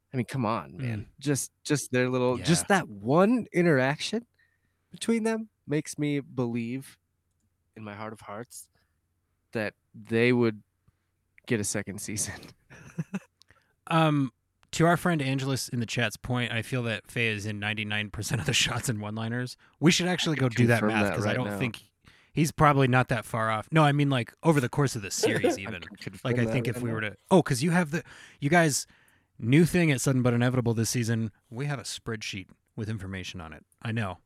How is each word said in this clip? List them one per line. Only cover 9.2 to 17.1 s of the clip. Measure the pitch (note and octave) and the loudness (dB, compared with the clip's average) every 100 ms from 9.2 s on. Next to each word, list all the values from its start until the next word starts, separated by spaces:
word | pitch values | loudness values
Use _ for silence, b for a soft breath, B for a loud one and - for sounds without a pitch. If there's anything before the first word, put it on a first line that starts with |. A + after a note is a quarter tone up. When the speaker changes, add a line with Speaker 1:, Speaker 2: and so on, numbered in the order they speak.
| _ _ _ | _ _ _
Speaker 1:
that | A#2 G#2 - _ | -6 -6 -6 _
they | A#2 G#2 A2+ A#2+ | -20 -2 4 4
would | B2 A#2 G#2+ _ _ _ _ _ _ _ _ - | 6 2 0 _ _ _ _ _ _ _ _ -4
get | A#2 | -2
a | |
second | G2+ G#2+ G2+ F#2+ | -2 -4 -6 -10
season. | - G#2+ - - | -10 -6 -6 -8
<laughs> | - - _ - - - - G3 _ _ _ b b b - | -16 -20 _ -20 -20 -10 -8 -10 _ _ _ b b b -2
Speaker 2:
Um, | E3 D#3+ D3 C3 _ _ _ - | 2 4 2 0 _ _ _ -10
to | - E3 | 2 4
our | E3+ | 4
friend | F#3 E3 | 2 0
Angelus | C3+ C3+ C3+ C3 - | 0 -2 -2 -4 -4
in | B2 | -4
the | A2+ | -4
chat's | - A2+ - | -2 -2 -4
point, | - B2 A#2 | -4 -2 -2
I | A2+ | -4
feel | - C3 | -4 -4
that | A#2 G#2 - | -4 -6 -6